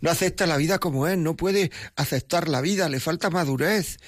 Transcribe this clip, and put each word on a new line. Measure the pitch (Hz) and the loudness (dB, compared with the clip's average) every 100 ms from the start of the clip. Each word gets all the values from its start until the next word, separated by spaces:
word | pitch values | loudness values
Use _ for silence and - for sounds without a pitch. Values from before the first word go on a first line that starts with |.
No | 156 | 0
acepta | 170 185 - 180 | 2 0 0 0
la | 147 | 2
vida | 156 190 | 2 0
como | 180 135 151 | 0 0 0
es, | 190 | 0
no | 160 | 0
puede | 165 185 196 180 - - - | 0 0 2 0 -4 -12 -6
aceptar | 143 131 - 175 170 | -2 -2 0 0 0
la | 131 | 0
vida, | 151 202 170 | 0 0 0
le | 135 | -2
falta | 156 165 202 | -2 -2 0
madurez. | 175 151 131 151 214 165 - | 0 0 0 2 0 -2 -8